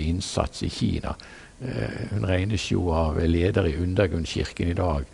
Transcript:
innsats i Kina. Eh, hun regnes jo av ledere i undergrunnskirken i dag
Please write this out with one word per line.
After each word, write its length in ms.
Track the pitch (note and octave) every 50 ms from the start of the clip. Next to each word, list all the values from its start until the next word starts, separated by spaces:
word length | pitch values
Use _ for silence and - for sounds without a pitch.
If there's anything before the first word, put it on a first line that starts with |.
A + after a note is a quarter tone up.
| D2+
innsats 560 | D#2+ E2+ F#2 - - - - D#2+ - - - -
i 60 | E2+
Kina. 460 | - - - - - - - - - - - - - - - - - -
Eh, 500 | - B2+ A#2 A#2 A2+ G#2+ - - - -
hun 140 | G2 G#2 G2
regnes 460 | F#2 F#2 F#2 F#2 G#2 A2 F2+ - -
jo 180 | G2 F#2+ F2+ F2
av 280 | D#2+ E2 E2 D#2+ D2 E2+
ledere 500 | E2+ E2 E2+ E2+ F2 E2+ - G2+ F#2+ E2
i 60 | D2+
undergrunnskirken 920 | E2 F2+ F2+ F#2 F#2+ G2+ E2 D#2+ E2+ D#2+ - - - - - - - - F2
i 40 | E2+
dag 300 | F#2+ F2+ F2 D2+ C#2+ C#2 -